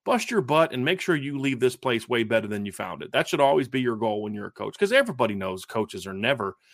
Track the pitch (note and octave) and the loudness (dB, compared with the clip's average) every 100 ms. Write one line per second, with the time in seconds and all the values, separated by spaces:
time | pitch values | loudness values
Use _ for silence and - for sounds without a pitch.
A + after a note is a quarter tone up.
0 | - A#3 - A3+ B2+ D#3 D#3+ B2+ C3+ F#3 | -2 0 0 0 2 4 4 2 0 0
1 | - D#3 C#3 C#3 C#3 B2 B2+ B2 C3 A#2 | 0 0 -2 -2 -2 2 2 2 -2 0
2 | - A#2+ A2 A2+ G#2 G#2 G2+ - F#2+ E2 | 0 0 2 2 2 -4 -6 -6 -8 -8
3 | - C3 E3 D#3 C#3 D3+ A#2+ C3 A#2+ A2 | -2 -2 0 4 4 4 0 -2 -2 0
4 | A2+ G#2+ G#2+ G#2 G2 - G2+ - G3+ C4 | -2 -2 -4 -8 -10 -8 -8 -2 2 2
5 | A#3+ C3 A2+ G2 F#2+ F#2 - A2+ G#2 G2 | 2 0 0 0 -4 -6 -4 -4 -4 -6
6 | F#2 F#2+ A2+ C3+ G2 - _ | -8 -2 0 0 -2 -8 _